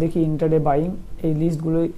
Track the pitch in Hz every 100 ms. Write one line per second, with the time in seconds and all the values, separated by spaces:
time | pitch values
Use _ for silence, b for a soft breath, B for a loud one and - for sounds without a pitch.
0 | 165 170 156 151 160 160 147 139 175 202
1 | - - 160 151 170 156 160 165 170